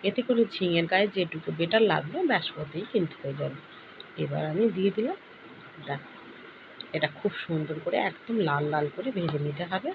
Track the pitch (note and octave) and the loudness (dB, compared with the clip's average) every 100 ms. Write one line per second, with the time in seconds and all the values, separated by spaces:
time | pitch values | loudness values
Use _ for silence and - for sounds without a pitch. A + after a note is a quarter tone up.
0 | G3 G3+ B3 A#3 A3+ - F#3 E3+ E3 F#3 | 0 0 2 4 4 2 2 4 4 4
1 | G#3 F#3+ E3+ D#3+ E3 D#3+ E3+ A3 A3 D#3 | 4 2 0 -2 -6 -2 2 6 6 4
2 | D3 C4+ F4+ G3+ - - D3 D#3 A3 G#3 | 2 0 2 2 0 -8 -8 -6 0 0
3 | E3 - C#3 C#3 C#3 C3+ - - - - | 0 -2 -8 -4 -6 -6 -16 -20 -20 -20
4 | - - D3+ D3+ D#3 D#3+ A3+ F3+ G3 G3 | -16 -6 -4 -2 -2 2 2 4 2 2
5 | A#3+ G4 - - - - - - C3+ C#3+ | -2 -4 -10 -20 -20 -18 -18 -16 -8 -8
6 | - - - - - - - - - D3+ | -8 -18 -18 -18 -18 -20 -20 -18 -6 -2
7 | D3+ - G#3 - - E3 D3+ D#3 E3+ - | -2 0 -2 -2 -4 -2 -2 -4 0 0
8 | G3 E3 - A#3 E3 C#3+ D3 D3+ D3 F3 | 0 -4 -4 0 2 2 2 0 0 -4
9 | A#3 G#3 E3+ D3 D3 C#3+ F3 F#3 C4 | -4 -2 0 0 -2 -4 -4 -2 -4